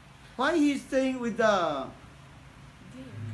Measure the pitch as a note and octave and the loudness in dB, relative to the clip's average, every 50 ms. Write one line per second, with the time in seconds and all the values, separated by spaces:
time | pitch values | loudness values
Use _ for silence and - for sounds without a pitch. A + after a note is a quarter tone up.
0 | - - - - - - - - C4 D4+ F4 D#4+ D4 C#4+ C#4 - - - C#4 C4 | -20 -20 -20 -20 -20 -16 -4 -2 0 2 4 4 4 4 2 0 -4 -2 0 2
1 | C4 C4 C4 B3 A#3+ A#3 G3 A#3 A3 G#3+ G3+ F#3 E3+ D#3 C#3+ C3+ - - - - | 2 2 -2 -2 -4 -4 0 2 4 4 4 4 2 0 -2 -4 -6 -8 -12 -16
2 | - - - - - - - - - - - - - - - - - - - C4 | -20 -20 -20 -20 -20 -20 -20 -20 -20 -20 -20 -20 -20 -20 -20 -20 -20 -20 -18 -16
3 | C4 - - G#2+ G#2+ G#2+ | -16 -14 -12 -12 -10 -10